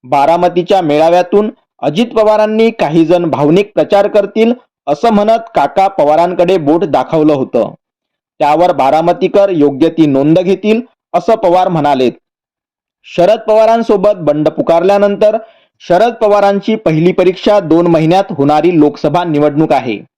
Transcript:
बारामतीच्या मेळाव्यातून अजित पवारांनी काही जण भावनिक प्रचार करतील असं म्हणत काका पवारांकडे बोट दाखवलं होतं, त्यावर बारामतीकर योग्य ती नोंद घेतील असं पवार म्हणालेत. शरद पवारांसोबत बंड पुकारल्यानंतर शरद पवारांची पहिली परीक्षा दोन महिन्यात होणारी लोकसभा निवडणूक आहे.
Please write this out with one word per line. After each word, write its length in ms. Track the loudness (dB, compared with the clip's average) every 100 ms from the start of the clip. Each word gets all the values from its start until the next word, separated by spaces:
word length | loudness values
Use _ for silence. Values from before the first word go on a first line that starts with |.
बारामतीच्या 760 | -2 0 2 2 0 -2 0 -2
मेळाव्यातून 680 | 0 0 2 0 0 -2 -2 -8 _ _
अजित 320 | -6 -2 -2 0
पवारांनी 540 | 0 0 0 0 0
काही 340 | 0 -2 0 2
जण 240 | 0 0
भावनिक 440 | -2 0 0 0
प्रचार 340 | -4 0 0 2
करतील 460 | 0 -2 -2 -2 -2 _ _ -8
असं 260 | -2 0
म्हणत 360 | 0 0 -2 -2 -4
काका 320 | -2 0 -2
पवारांकडे 680 | 0 0 2 0 0 0 0
बोट 260 | 0 0
दाखवलं 500 | 0 -2 -2 0 0
होतं, 400 | 0 -2 -4 -4 -8 _ _ _ _ _ _
त्यावर 320 | 0 2 0
बारामतीकर 800 | 2 0 2 0 -2 0 2 0
योग्य 380 | 2 0 0 -2
ती 160 | 0 0
नोंद 340 | 0 2 0
घेतील 420 | 0 -2 0 -2 -4 _ _
असं 220 | -6 -2 0
पवार 320 | 2 0 0
म्हणालेत. 440 | 0 0 0 -2 -4 _ _ _ _ _ _ _ _ -10
शरद 320 | -2 0 0
पवारांसोबत 800 | 0 2 2 0 0 0 0 -2
बंड 280 | -2 -2 -2
पुकारल्यानंतर 920 | -2 0 0 2 2 0 2 0 0 -8 _ _ _
शरद 320 | -2 0 0
पवारांची 600 | 0 0 2 2 0 -4 -4
पहिली 360 | -2 0 0
परीक्षा 480 | 2 0 0 0 0
दोन 280 | 2 0 2
महिन्यात 440 | 2 2 0 -2 -2
होणारी 420 | 0 2 2 2
लोकसभा 440 | 0 0 -2 -2
निवडणूक 500 | -2 0 0 0 0
आहे. 240 | 0 -2 -8 -12